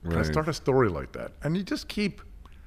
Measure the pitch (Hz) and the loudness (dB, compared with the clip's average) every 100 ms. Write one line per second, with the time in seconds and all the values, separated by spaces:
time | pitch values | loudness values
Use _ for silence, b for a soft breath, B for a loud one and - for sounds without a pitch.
0 | 170 165 156 156 156 139 - 131 110 76 | -2 0 2 2 0 -2 2 4 4 2
1 | 64 62 - - 147 180 185 294 - - | -6 -10 -10 -6 -2 -2 -2 -6 -4 -2
2 | 202 - - - - b | -2 -4 -16 -20 -20 b